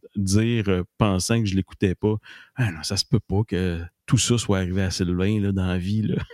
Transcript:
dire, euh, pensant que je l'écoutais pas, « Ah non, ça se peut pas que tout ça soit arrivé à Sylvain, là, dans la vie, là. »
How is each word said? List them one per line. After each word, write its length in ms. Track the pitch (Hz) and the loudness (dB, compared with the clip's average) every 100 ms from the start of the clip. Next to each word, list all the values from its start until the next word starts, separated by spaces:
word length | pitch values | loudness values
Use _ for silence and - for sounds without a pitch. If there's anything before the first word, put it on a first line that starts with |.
| - | -8
dire, 540 | 101 95 101 113 117 98 | -4 2 2 2 0 0
euh, 160 | 92 87 _ | 0 -2 _
pensant 440 | 107 92 - 117 | 2 2 0 0
que 60 | 104 | 0
je 80 | 95 | -2
l'écoutais 400 | - - 98 87 | -2 -2 -2 0
pas, « 180 | 107 107 - - - | -2 -2 -6 -20 -20
Ah 160 | - 113 | -4 -4
non, 140 | 80 | -4
ça 120 | - 98 | -6 -6
se 80 | |
peut 140 | - 110 | 0 -2
pas 240 | - 95 107 | 0 -2 0
que 320 | 87 92 85 85 _ - | -2 -2 -4 -8 _ 0
tout 120 | 110 | 0
ça 200 | - 120 | 2 0
soit 200 | - 98 | 2 0
arrivé 240 | 90 95 | 0 0
à 100 | 95 | -2
Sylvain, 480 | - 90 90 95 110 | -2 -2 0 0 0
là, 100 | 101 | 0
dans 160 | 95 92 | 0 0
la 120 | 90 | -2
vie, 240 | 90 107 | -2 -2
là. » 120 | 107 - - | 0 -2 -6